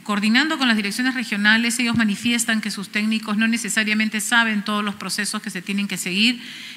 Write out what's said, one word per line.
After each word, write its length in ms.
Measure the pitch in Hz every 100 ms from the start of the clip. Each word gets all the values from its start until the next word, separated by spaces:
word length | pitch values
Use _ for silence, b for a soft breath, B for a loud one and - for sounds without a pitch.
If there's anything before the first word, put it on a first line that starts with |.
coordinando 560 | - 208 214 240 311 311
con 100 | 254
las 80 | 220
direcciones 380 | 196 214 254
regionales, 640 | 247 226 202 208 226 233 233
ellos 180 | 240 226
manifiestan 640 | 220 196 240 233 233 220
que 100 | 214
sus 200 | 202 185
técnicos 480 | 208 214 220 220 208
no 100 | 226
necesariamente 720 | 226 196 226 214 214 220 214
saben 420 | - 240 226 214
todos 220 | 202 208
los 100 | 208
procesos 460 | 202 190 196 196 214
que 80 | 208
se 140 | 180
tienen 260 | 180 202 202
que 80 | 180
seguir 460 | 180 190 233 240 B B B